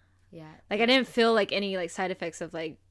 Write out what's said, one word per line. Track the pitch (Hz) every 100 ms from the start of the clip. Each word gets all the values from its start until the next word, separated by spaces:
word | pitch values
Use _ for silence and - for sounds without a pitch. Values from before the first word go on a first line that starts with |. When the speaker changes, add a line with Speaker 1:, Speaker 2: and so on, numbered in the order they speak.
| _ _ _
Speaker 1:
Yeah. | 165 156 160 -
Speaker 2:
Like, | 202
I | 226
didn't | 262 240
feel, | - 226
like, | 226 202
any, | 190 202 190
like, | 170
side | - 185
effects | 185 170 -
of, | 165
like, | 165 160 - _